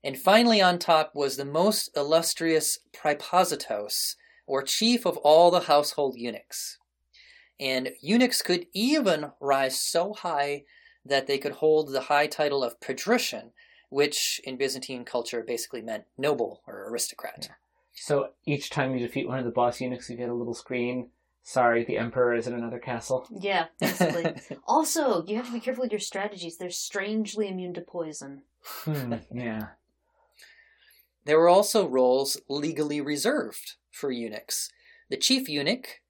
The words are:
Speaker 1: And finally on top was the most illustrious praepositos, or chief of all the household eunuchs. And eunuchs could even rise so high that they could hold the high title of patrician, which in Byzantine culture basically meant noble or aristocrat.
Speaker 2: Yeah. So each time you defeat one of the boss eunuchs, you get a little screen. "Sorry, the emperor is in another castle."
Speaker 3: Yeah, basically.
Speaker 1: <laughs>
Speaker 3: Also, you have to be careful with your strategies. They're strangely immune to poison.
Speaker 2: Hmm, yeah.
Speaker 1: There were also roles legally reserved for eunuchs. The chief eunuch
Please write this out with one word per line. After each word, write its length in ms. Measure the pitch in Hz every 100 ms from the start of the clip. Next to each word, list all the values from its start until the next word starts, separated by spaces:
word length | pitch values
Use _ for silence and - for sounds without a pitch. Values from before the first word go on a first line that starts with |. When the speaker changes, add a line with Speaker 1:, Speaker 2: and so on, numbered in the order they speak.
Speaker 1:
And 120 | 139 131
finally 420 | 185 214 240 214
on 180 | 185 175
top 340 | - 160 151 143
was 200 | 143 139
the 80 | 139
most 420 | 151 196 208 - -
illustrious 800 | 143 165 170 - 165 160 151 - _
praepositos, 1200 | - 151 147 - 180 180 147 - 104 104 - - - _ _ -
or 160 | 135
chief 420 | 139 - 220 240 190
of 100 | 147
all 320 | 147 156 175
the 100 | 175
household 540 | 170 147 147 - 143 120
eunuchs. 640 | 120 104 _ - - - _ _ _ _ - - _ _
And 320 | 135 131 131 -
eunuchs 380 | 147 226 247 -
could 240 | - 175 175
even 580 | 185 240 311 214 156 147 _
rise 400 | 139 135 131 -
so 320 | - 170 185
high 520 | 208 180 147 143 143 _ _ _ _ -
that 200 | 139 135
they 120 | 139
could 140 | 147
hold 360 | 143 156 156 147
the 100 | 135
high 240 | - 143 151
title 340 | - 151 143
of 180 | 123 -
patrician, 680 | - 131 190 240 - 113 - _ - _ _
which 520 | 135 147 - - -
in 120 | - 127
Byzantine 460 | 135 131 131 127
culture 380 | 120 123 117 120
basically 380 | 113 120 - 120
meant 220 | 113 107 - -
noble 440 | 143 131 113 - -
or 220 | 98 107
aristocrat. 560 | 117 - - - - -
Speaker 2:
Yeah. 60 | - _ _ _
So 340 | - - - - _
each 260 | - 147 -
time 240 | - 131
you 60 | 127
defeat 260 | 120 135 -
one 120 | 131
of 60 |
the 60 | 120
boss 300 | 123 120 -
eunuchs, 280 | 127 123 -
you 60 | 120
get 120 | 123
a 60 |
little 200 | 120 120
screen. 560 | 117 - 123 120 127 123 _ _ _
"Sorry, 420 | - 131 120 117
the 120 | 117 -
emperor 360 | 117 131 123
is 120 | 117 120
in 80 |
another 240 | 120 117 120
castle." 480 | 135 117 - 131 -
Speaker 3:
Yeah, 360 | 214 196 185 165 _
basically. 540 | 165 - 175 170 165 - -
Speaker 1:
<laughs> 160 | - -
Speaker 3:
Also, 580 | 302 311 330 277 185 165
you 100 | 214
have 100 | 240
to 60 |
be 80 | 233
careful 220 | 254 240
with 100 | 254
your 80 | 208
strategies. 560 | 196 196 202 202 170 -
They're 120 | 180
strangely 800 | 175 - 202 202 220 208 208 202
immune 260 | 190 180
to 60 | 175
poison. 600 | 170 175 160 147 139 139 _ _ - -
Speaker 2:
Hmm, 300 | - 147 123 113 -
yeah. 360 | 120 120 110 104 - _ _ _ _ _ _ - _ _ _ _ _ _ _ -
Speaker 1:
There 120 | 156
were 100 | 170
also 380 | 185 - 220 170
roles 500 | 131 127 131 139 - _
legally 520 | 139 147 147 151 147
reserved 760 | 143 143 180 294 117 - - - _
for 200 | - 143
eunuchs. 600 | 123 113 107 - - - _ _ _ _
The 60 | -
chief 320 | - 262 262
eunuch 520 | 147 143 254 - - _